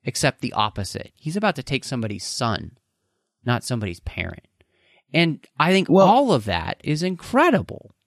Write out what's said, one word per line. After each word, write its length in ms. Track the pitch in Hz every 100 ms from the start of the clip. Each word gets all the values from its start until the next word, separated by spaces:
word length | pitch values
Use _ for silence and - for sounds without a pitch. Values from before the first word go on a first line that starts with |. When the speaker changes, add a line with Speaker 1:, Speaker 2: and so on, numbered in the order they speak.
Speaker 1:
except 380 | - - 143 -
the 120 | 123
opposite. 580 | - 107 - 95 - - _
He's 200 | 151 190
about 200 | 208 156
to 60 |
take 200 | - 139
somebody's 420 | - 127 113 101 -
son, 520 | - 120 104 76 _ _ _ _ _ _ _ -
not 180 | 120
somebody's 360 | - 120 104 85
parent. 480 | - - 87 - _ _ _ _ _ _ _
And 320 | 160 165 147 _ -
I 120 | 156
think 180 | 190 -
Speaker 2:
Well 180 | 185 190
Speaker 1:
all 240 | 240 277
of 140 | 143 104
that 340 | 87 85 -
is 200 | - 151
incredible. 920 | 185 175 - 240 339 214 95 - - _